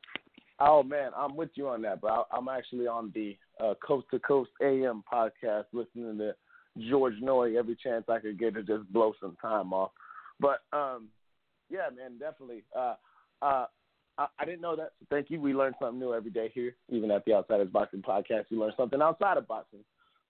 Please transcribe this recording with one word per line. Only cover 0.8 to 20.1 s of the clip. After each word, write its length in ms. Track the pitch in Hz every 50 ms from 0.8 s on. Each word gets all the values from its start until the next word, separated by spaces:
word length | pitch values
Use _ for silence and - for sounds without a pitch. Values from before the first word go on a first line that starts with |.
| 135
man, 280 | 131 147 143 135 123 80 113
I'm 180 | 143 139 139
with 140 | 156 165 151 -
you 120 | 139 139 135
on 120 | 120 113
that, 180 | 113 104 95 -
but 120 | - 110
I, 120 | 110 117 110 -
I'm 160 | - 123 127 131
actually 380 | 135 127 113 - 127 123 120 120
on 240 | 117 117 113 104 90
the, 200 | 110 107 104 101 _ _ _ _ -
uh, 140 | 113 107 98 - -
Coast 200 | - 147 131 117 -
to 80 | - 120
Coast 320 | - - 143 139 123 - _ -
A 240 | 143 139 135 131 131
M 180 | 123 113 107 98 -
podcast, 540 | 123 120 113 110 - - - 113 104 107 101 _ -
listening 440 | 120 113 - - 120 120 113 107 104
to 160 | 107 107 - _ _ _ _ - _ _ - 117 113 113
George 260 | 131 139 135 127 107 104
Noory 360 | 123 135 135 127 120 117 110 120
every 180 | 117 113 117
chance 280 | - - 135 117 113 107 -
I 100 | 113 113
could 180 | 107 107 104 90
get 160 | 117 113 101
to 60 | 110 101
just 280 | 95 107 107 104 92
blow 220 | 95 113 110 110 107 -
some 160 | - 92 - -
time 300 | - 113 110 104 92 90
off. 200 | 92 95 95 95 _ _ - - - - - - - -
But, 220 | 139 139 135 - _ - -
um, 340 | 147 143 135 127 120 110 107 _ _ _ _ _ _ _ _ _ _ _ -
yeah, 180 | 156 190 175 147 123
man, 220 | 127 131 127 123 117
definitely. 440 | 139 156 147 _ 139 123 120 107 98 _ - 123
Uh, 180 | 127 120 110 - _ _ _ _ _ _ _ -
uh, 240 | - 143 139 131 120 - _ _ _ _ _ _ _ _ - -
I, 100 | 143 - _ -
I 40 | 147
didn't 140 | 156 180 170
know 160 | 170 170 160
that. 160 | 156 156 - _ _ - -
Thank 200 | 143 147 143 -
you. 100 | 165 165
We 140 | 143 139 135
learn 200 | 135 135 135 123 -
something 200 | 139 120 120 127
new 140 | 127 123 117
every 180 | 113 104 113
day 200 | 95 113 110 110 -
here, 220 | 127 120 123 123 _ _ -
even 220 | 123 113 107 107
at 120 | 104 101 -
the 100 | 110 110
Outsiders 360 | 98 90 - 110 101 101 92
Boxing 320 | 95 104 104 - - 98
Podcast. 440 | 92 - 98 101 - - 117 107 - -
You 100 | 113 113
learn 140 | 110 107 104
something 260 | - 127 110 139 139
outside 360 | 151 160 156 - 202 196 180 143
of 100 | 113 -
boxing. 380 | 113 107 - _ - 101 104 _ _ _ _ _